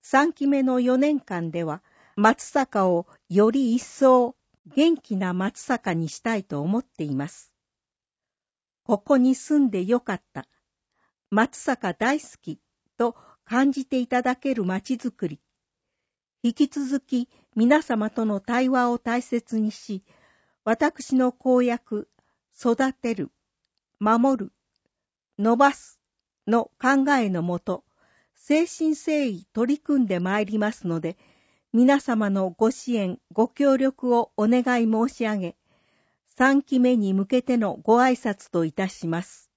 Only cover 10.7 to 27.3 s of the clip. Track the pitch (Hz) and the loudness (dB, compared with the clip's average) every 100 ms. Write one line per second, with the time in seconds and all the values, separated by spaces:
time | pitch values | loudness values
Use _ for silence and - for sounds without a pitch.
10.7 | _ _ _ _ _ _ 202 226 - - | _ _ _ _ _ _ 0 0 -2 -6
11.7 | 262 196 170 226 294 - - - 156 _ | -4 -6 -4 -2 -2 -6 -20 -16 -16 _
12.7 | _ _ _ 233 233 - _ _ 233 277 | _ _ _ -4 -4 -20 _ _ 0 0
13.7 | 269 262 262 247 247 247 247 277 240 185 | 0 -4 -4 -2 -2 -2 -4 -4 -2 -4
14.7 | 185 - 247 247 - 175 151 _ _ _ | -4 -6 -6 -6 -8 -10 -10 _ _ _
15.7 | _ _ _ _ _ _ _ 233 226 277 | _ _ _ _ _ _ _ -6 0 -2
16.7 | - 269 277 _ 247 247 _ _ - 233 | 0 -4 -4 _ -6 -6 _ _ 0 4
17.7 | 302 - 226 214 - 220 202 - 240 254 | 2 2 -4 -4 -4 -4 -4 -4 -2 0
18.7 | 254 247 240 - 240 - 233 - 226 214 | 0 0 -2 -4 -6 -4 -6 -4 -4 -4
19.7 | - - 196 _ _ _ _ _ _ - | -6 -12 -12 _ _ _ _ _ _ -4
20.7 | 226 302 - - 262 254 247 262 254 247 | 0 -2 -2 -2 0 0 -2 0 2 2
21.7 | 233 _ 208 - _ _ _ _ _ 247 | -2 _ -10 -10 _ _ _ _ _ -2
22.7 | 233 269 - 233 202 147 _ _ _ _ | 0 -2 -2 -6 -6 -8 _ _ _ _
23.7 | _ _ _ 208 233 269 262 196 _ _ | _ _ _ 0 2 2 0 -6 _ _
24.7 | _ _ _ _ _ _ - 214 233 277 | _ _ _ _ _ _ -2 0 4 4
25.7 | - - _ _ _ _ _ - 233 - | 2 -18 _ _ _ _ _ 0 0 0
26.7 | _ 254 277 269 277 214 | _ 0 2 2 2 0